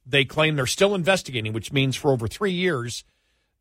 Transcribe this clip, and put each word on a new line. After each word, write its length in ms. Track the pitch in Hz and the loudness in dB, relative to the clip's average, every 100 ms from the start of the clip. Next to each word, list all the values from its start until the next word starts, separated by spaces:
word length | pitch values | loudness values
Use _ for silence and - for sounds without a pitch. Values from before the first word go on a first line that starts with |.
| 127 | -2
they 180 | 139 | 0
claim 320 | 131 151 156 147 | 2 2 2 2
they're 100 | 117 | -2
still 280 | - 196 | 2 2
investigating, 580 | 196 170 185 - 123 107 | 4 2 0 -2 -6 -4
which 180 | 110 - | -6 -2
means 260 | 139 135 - | 0 0 0
for 160 | 151 | 2
over 140 | 131 113 | 2 -2
three 280 | - 202 | -2 -2
years, 500 | 180 180 135 117 - - _ _ _ _ _ | 0 0 -2 -4 -10 -14 _ _ _ _ _